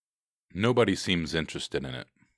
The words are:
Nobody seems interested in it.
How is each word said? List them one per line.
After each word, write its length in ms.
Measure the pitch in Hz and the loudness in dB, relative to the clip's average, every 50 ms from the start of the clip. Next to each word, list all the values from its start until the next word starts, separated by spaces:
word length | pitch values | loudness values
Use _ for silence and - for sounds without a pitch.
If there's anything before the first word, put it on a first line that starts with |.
| _ _ _ _ _ _ _ _ _ _ | _ _ _ _ _ _ _ _ _ _
Nobody 440 | - 85 107 120 123 120 113 101 90 | -4 0 2 4 4 4 4 4 2
seems 360 | - - 98 92 85 80 71 | 0 0 0 0 0 0 -2
interested 520 | 80 82 78 - - - - - - 71 67 | -2 -2 -2 -4 -6 -8 -6 -6 -6 -6 -6
in 100 | 65 64 | -6 -10
it. 140 | - - - _ _ _ _ _ | -12 -14 -16 _ _ _ _ _